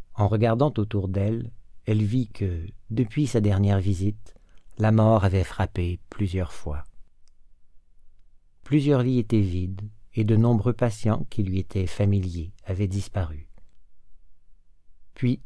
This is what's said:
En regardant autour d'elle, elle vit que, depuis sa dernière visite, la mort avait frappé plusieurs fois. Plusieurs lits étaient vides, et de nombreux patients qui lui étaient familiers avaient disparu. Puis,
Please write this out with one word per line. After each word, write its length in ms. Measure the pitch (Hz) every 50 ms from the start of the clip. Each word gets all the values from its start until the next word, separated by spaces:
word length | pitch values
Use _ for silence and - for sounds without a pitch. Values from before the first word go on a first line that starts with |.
| - - -
En 140 | - 104 101
regardant 440 | 110 107 107 113 113 117 139 151 - -
autour 300 | 104 101 - 101 92 95
d'elle, 440 | 95 98 98 104 113 117 117 113 - - - - - - -
elle 180 | - 110 107 107
vit 260 | 104 113 131 127 107
que, 380 | - - 104 95 87 82 85 101 - - - -
depuis 380 | 110 120 127 110 - 147 151
sa 140 | 135 - 117
dernière 400 | 104 104 98 95 101 101 101 98
visite, 540 | 90 98 98 87 98 104 104 - - - - - - - - - - - -
la 160 | - 107 110 110
mort 320 | 110 107 110 113 107 95
avait 200 | 98 90 95 90
frappé 560 | - - - 98 - - - 87 87 90 - - -
plusieurs 440 | - - 101 92 87 92 90 - -
fois. 320 | - - - 73 71 - - - - - - - - - - - - - - - - - - - - - _ - - - - - - - - - - _ _ _ _ -
Plusieurs 380 | - 147 151 135 143 143 127 123
lits 160 | 127 131 123
étaient 220 | 110 107 113 107
vides, 500 | 101 95 87 90 90 92 95 95 104 107 - - - - -
et 100 | 113 110
de 120 | 107 113
nombreux 360 | 110 113 120 120 110 101 123 113
patients 540 | - 123 117 107 - - 113 110 - - -
qui 120 | - - 104
lui 160 | 95 92 95
étaient 280 | 95 - - 101 92
familiers 640 | 90 - - 104 101 98 98 92 90 85 85 80 90 - - -
avaient 240 | - 95 92 104 92
disparu. 600 | 95 101 98 - - 101 90 78 76 73 - - - - - - - - - - - - - - - - - - - - - - - - - - - - _ - - - - - -
Puis, 280 | - - 123 131 - -